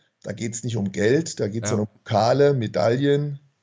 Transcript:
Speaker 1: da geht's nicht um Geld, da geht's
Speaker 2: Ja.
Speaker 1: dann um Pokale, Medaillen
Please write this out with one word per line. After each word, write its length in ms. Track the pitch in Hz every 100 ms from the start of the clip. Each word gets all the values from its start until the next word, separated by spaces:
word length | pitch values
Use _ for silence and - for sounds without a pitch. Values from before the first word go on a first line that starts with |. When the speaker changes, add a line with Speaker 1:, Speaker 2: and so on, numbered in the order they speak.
| _ _
Speaker 1:
da 80 | -
geht's 320 | 104 117 -
nicht 140 | 127 113
um 140 | 98
Geld, 480 | 95 101 139 165 -
da 80 | 117
geht's 220 | 110 104
Speaker 2:
Ja. 60 | 107
Speaker 1:
dann 60 |
um 60 | 107
Pokale, 680 | _ - 107 110 135 143 139
Medaillen 840 | 110 - 113 123 143 143 147 143 _ _